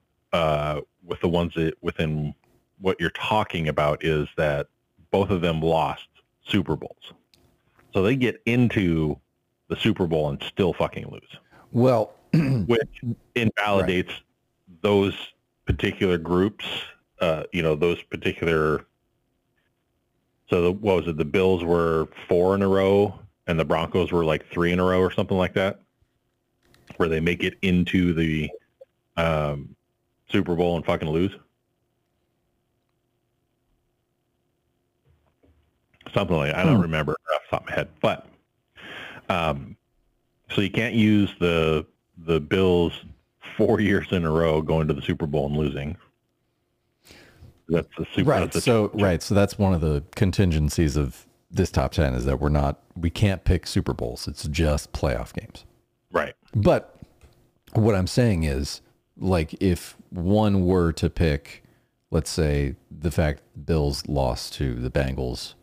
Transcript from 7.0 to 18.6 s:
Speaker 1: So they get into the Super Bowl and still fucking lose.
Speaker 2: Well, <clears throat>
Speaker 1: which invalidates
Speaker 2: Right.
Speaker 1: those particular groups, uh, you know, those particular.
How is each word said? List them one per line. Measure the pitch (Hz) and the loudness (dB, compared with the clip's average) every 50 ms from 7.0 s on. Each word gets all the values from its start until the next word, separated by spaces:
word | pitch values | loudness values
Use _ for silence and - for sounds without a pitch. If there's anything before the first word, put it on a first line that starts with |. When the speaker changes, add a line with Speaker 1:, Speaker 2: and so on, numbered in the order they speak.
| - - - _ _ _ _ _ _ _ _ _ _ _ _ _ _ _ - | -20 -20 -20 _ _ _ _ _ _ _ _ _ _ _ _ _ _ _ -2
Speaker 1:
So | 104 92 | 0 2
they | 104 135 | 2 2
get | 135 127 113 - - - | 2 2 0 -2 -2 -2
into | 113 117 123 123 110 - 113 98 87 82 80 78 76 71 - _ _ _ _ _ _ _ _ _ - | 0 2 4 4 4 4 2 2 2 2 2 0 0 -2 -6 _ _ _ _ _ _ _ _ _ -8
the | - | -6
Super | - - 113 101 - 95 | -2 0 0 0 0 0
Bowl | 82 82 80 76 73 | 0 0 0 0 -2
and | 71 69 - | -4 -6 -8
still | - - - 101 87 78 | -8 -2 0 0 0 0
fucking | - 85 76 - - 73 - | 0 -4 -4 -4 -8 -14 -14
lose. | - - - - - - _ _ _ - - _ - | -14 -18 -20 -20 -20 -20 _ _ _ -20 -14 _ 0
Speaker 2:
Well, | 117 120 131 127 113 107 - - _ _ | 2 4 4 4 2 0 -2 -6 _ _
<clears throat> | _ - | _ 2
Speaker 1:
which | 156 160 131 131 117 95 80 117 113 110 - - - - 120 113 - _ _ - | 2 4 4 2 0 2 2 2 2 0 -2 -6 -10 -8 -8 -8 -8 _ _ -4
invalidates | 120 117 107 - - 101 107 101 98 92 90 92 90 92 - - | 0 0 0 0 0 0 2 2 2 2 2 0 0 -2 -4 -6
Speaker 2:
Right. | - - _ _ _ _ _ _ _ _ - 90 82 - | -16 -16 _ _ _ _ _ _ _ _ -20 -10 -2 0
Speaker 1:
those | 104 104 101 98 101 85 - - - - _ _ _ _ _ _ | 4 4 4 4 2 0 -4 -10 -16 -20 _ _ _ _ _ _
particular | - - 71 - 104 92 - 123 - 90 87 | -4 -2 0 0 -2 -2 0 2 2 2 2
groups, | 80 82 87 90 92 104 - - - - - - - - - _ _ _ _ - | 0 2 2 2 2 2 0 -4 -10 -10 -8 -10 -10 -12 -16 _ _ _ _ -2
uh, | - 85 80 78 71 - - | 0 0 0 -2 -4 -6 -4
you | 90 80 | -2 0
know, | 82 78 | 0 0
those | 73 85 85 85 - - | 2 2 0 0 -2 -6
particular. | - - 80 - 95 90 - - 82 82 78 | -10 -10 -6 -6 -6 -6 -4 -2 0 0 2